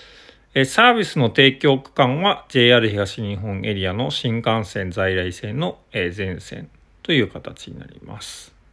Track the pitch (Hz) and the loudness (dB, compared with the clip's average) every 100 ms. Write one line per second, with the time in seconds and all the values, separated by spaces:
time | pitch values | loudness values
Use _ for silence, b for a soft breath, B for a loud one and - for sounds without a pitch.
0 | B B B B B 135 135 - 240 233 | B B B B B 0 0 4 6 4
1 | 190 - 117 113 135 135 151 135 - - | 0 0 2 4 4 4 2 2 0 0
2 | 127 139 196 - - 131 120 123 110 101 | 2 2 0 -2 -2 4 6 6 4 0
3 | 98 - 104 98 104 98 107 101 92 101 | -4 -4 -6 -6 -6 -6 -4 -4 -4 -4
4 | 139 - 123 113 113 113 98 104 92 87 | -4 -4 -2 -2 0 -2 -2 -6 -6 -2
5 | 95 92 90 90 107 127 180 - _ 110 | -2 0 -4 -6 -8 -6 -6 -8 _ -6
6 | 87 95 95 85 - - - _ _ _ | -4 -4 -8 -8 -12 -16 -16 _ _ _
7 | - 151 98 - - - - - - - | 0 0 0 -4 -16 -16 -18 -16 -18 -20
8 | - 110 - - - _ _ | -16 -16 -14 -18 -20 _ _